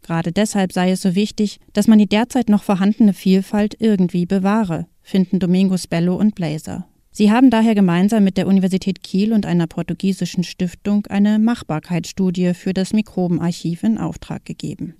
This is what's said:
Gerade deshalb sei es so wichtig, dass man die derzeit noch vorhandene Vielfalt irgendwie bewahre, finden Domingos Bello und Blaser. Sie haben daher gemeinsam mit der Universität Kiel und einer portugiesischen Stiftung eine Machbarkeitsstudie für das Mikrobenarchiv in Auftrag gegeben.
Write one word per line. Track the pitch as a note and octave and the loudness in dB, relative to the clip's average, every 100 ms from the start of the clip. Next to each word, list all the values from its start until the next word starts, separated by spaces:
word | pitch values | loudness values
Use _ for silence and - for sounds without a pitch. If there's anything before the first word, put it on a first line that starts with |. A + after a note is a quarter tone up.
Gerade | - E3 E3 | -4 -4 -2
deshalb | E3+ G#3 G#3 F#3+ | -2 0 0 -2
sei | F#3 F3+ | 0 0
es | F#3 | 0
so | G3 | 0
wichtig, | F3 G#3+ - G#3 - _ | 0 -2 -2 -4 -4 _
dass | - G#3 | -2 4
man | A3 | 6
die | G#3 | 6
derzeit | G#3 B3 C4+ A#3 | 2 0 -2 2
noch | G#3 | 0
vorhandene | - F#3+ G3 G#3+ G#3+ | 2 0 0 4 2
Vielfalt | F#3 - F#3+ F#3+ G#3 G#3 - | 2 2 2 2 -2 -2 -2
irgendwie | A3+ G3+ F3+ F3+ F3 | 0 2 0 0 -2
bewahre, | G3 F#3+ G#3+ G3+ D#3+ E3 _ | 0 0 0 -2 -4 -8 _
finden | _ G3+ F3+ F#3 | _ -2 0 0
Domingos | F3 F3+ F#3+ F#3 - | 0 2 2 0 -4
Bello | E3+ F3 F3+ | -2 -2 0
und | G#3+ G#3 | 0 0
Blaser. | E3 D3+ - - F3+ _ _ | -6 -6 -10 -12 -14 _ _
Sie | - G#3 | 0 2
haben | A3+ C4 | 6 4
daher | A3+ A3+ | 6 2
gemeinsam | G#3 F#3+ E3+ G3 A3+ | 4 2 4 2 2
mit | G3 F#3+ | 2 2
der | F3+ | 2
Universität | G3 F#3 F#3 - F#3 | 2 2 -2 -4 -6
Kiel | - F#3 G#3+ | -4 -2 0
und | A3+ | 0
einer | G3 F3 E3 | 0 0 -2
portugiesischen | - E3+ E3 F#3+ F#3+ F3+ - | -4 -8 -4 -4 -2 -4 -4
Stiftung | E3+ - F3+ - - G#3 G#3 | -6 -4 -8 -6 -2 -2 -2
eine | G3 G#3 G#3+ | 0 2 2
Machbarkeitsstudie | A3 A#3+ - D#3 - E3+ E3 - F#3 F3 F3+ | 0 -2 -4 -8 -4 -6 -6 -4 -2 0 -2
für | F3 - | -2 -4
das | F#3 F#3 | -4 -2
Mikrobenarchiv | G#3+ G#3+ - F3+ F3 E3+ - E3 E3+ | -2 -4 -4 -2 -2 -2 -4 -6 -4
in | G#3 A3+ | -2 -2
Auftrag | D#3+ - - - | -4 -10 -12 -14
gegeben. | - - - - - - | -12 -12 -12 -10 -12 -14